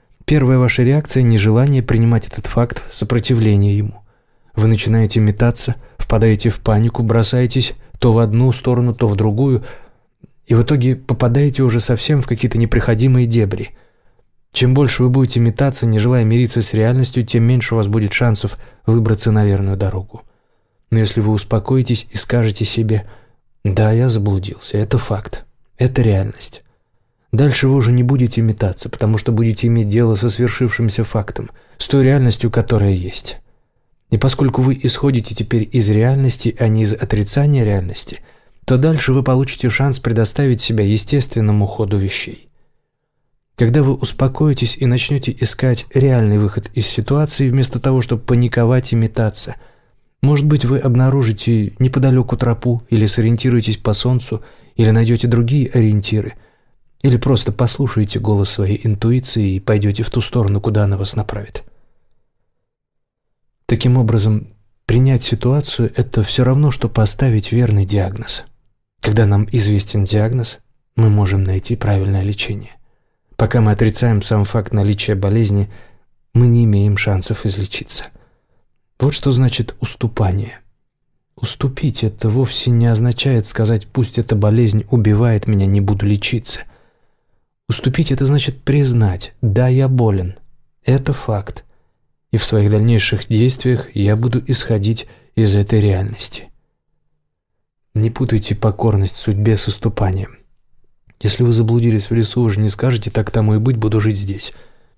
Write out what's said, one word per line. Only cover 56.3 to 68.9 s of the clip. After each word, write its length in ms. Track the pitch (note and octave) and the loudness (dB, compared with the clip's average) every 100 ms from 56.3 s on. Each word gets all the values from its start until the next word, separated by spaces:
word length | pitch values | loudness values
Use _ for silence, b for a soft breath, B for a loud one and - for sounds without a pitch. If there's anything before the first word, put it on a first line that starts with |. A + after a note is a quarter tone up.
| - b b b b _ _ | -10 b b b b _ _
или 160 | C#3 A#2+ | 2 2
просто 340 | B2+ B2 - | 2 0 0
послушаете 680 | G2+ A#2+ - C3+ G#2+ G2+ - | -2 -2 0 -2 0 -2 -2
голос 320 | G#2 G2+ G2 | 0 0 0
своей 280 | - G2 G2+ | -2 -2 -2
интуиции 720 | A2+ G2+ A2+ B2+ B2+ A2+ G2 F#2+ | -2 0 0 0 -2 -2 -2 -2
и 40 | |
пойдёте 440 | - G#2+ G#2 G2 | 0 0 0 -2
в 80 | A2 | -4
ту 100 | A#2+ | -4
сторону, 400 | - A#2+ G#2 G2+ | -2 0 0 0
куда 220 | A2 G#2 | 0 0
она 120 | G2+ G2 | 0 -2
вас 200 | G2 A2+ | -4 -6
направит. 480 | G2+ G#2 G2 - - - _ _ _ _ _ _ _ _ _ _ _ _ _ _ _ _ _ _ - | -6 -8 -12 -16 -18 -20 _ _ _ _ _ _ _ _ _ _ _ _ _ _ _ _ _ _ -4
Таким 320 | A#2+ B2+ B2+ | 0 2 2
образом, 520 | A2 A2 G#2+ G#2+ - _ _ _ - | 2 2 2 0 -4 _ _ _ 0
принять 380 | A#2 C3+ C3 | 2 4 2
ситуацию — 680 | - A#2 B2+ D3 D3 - A#2 - | 0 -2 0 0 -2 -2 -2 -2
это 260 | - A#2 | -2 -2
всё 220 | G2+ - | 0 0
равно, 260 | B2+ C3+ D3 | 2 2 2
что 200 | - A2 | 0 -2
поставить 600 | - G#2+ - C3+ A2 - | 0 0 2 0 0 0
верный 340 | A#2 A#2+ G#2 G2 | 0 2 2 0
диагноз. 580 | G#2 F#2 G#2 A#2 - - _ _ _ _ | 0 -2 -6 -8 -8 -10 _ _ _ _